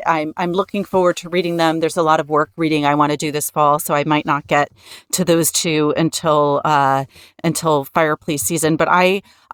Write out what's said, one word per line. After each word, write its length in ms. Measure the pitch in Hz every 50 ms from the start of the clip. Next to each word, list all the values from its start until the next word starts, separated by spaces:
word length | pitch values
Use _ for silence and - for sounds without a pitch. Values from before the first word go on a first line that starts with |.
| - -
I'm, 260 | 165 160 151 156 156 -
I'm 160 | 185 175 170
looking 300 | 190 196 - - 202 190
forward 340 | - - 190 180 175 170 -
to 120 | - 170
reading 280 | 165 180 175 170 170 170
them. 240 | 165 160 156 165
There's 160 | 160 156 - 185
a 40 | 165
lot 160 | 156 156 165
of 100 | 170 143
work 220 | 151 147 156 - _ -
reading 260 | 165 156 156 151 147
I 120 | 147 147
wanna 200 | 147 147 147 147 147
do 140 | - 156
this 200 | 139 147 143 -
fall, 260 | - 160 151 147 147 151
so 160 | - - 160
I 120 | 147 143
might 200 | 151 151 147 -
not 220 | - 147 143 - -
get 240 | 156 147 147 - - _ - - - - - _
to 120 | - - 185
those 260 | 160 170 165 160 151
two 420 | - - - 175 156 151 151 147 143 -
until, 640 | 165 156 - - - 165 151 151 147 147 143 139 -
uh, 400 | 156 151 143 139 135 135 135 135 - _ - - - _ - -
until 400 | 165 151 - - 165 156 147 135
fireplace 560 | - - 175 165 151 151 - _ - 156 139
season. 340 | - - 175 156 - 160 165
But 120 | 151 165 -
I, 320 | - 180 185 185 190 202 - _ _ _ _ -